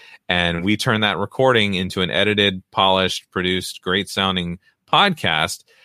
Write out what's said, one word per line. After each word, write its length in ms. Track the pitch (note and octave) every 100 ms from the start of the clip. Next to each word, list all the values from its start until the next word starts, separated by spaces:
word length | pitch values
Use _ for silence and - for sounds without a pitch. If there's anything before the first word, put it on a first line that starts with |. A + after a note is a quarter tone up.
| - - _
and 360 | F2+ F2 E2+
we 120 | F#2 G#2+
turn 260 | - A2
that 160 | G#2+ E2+
recording 560 | G2+ - C3 A#2+ G#2
into 260 | F#2+ F#2 G2
an 100 | F2
edited, 520 | E2+ G2+ G#2 G2+ F#2 -
polished, 600 | - F#2+ F#2+ F#2 - -
produced, 520 | - F2+ F#2 F2 -
great 260 | - F#2+ F#2+
sounding 500 | - G2 F#2 F2 E2+ _ _ _
podcast 720 | D3+ G3+ E3+ F#2+ D#2+ E2+ - _ _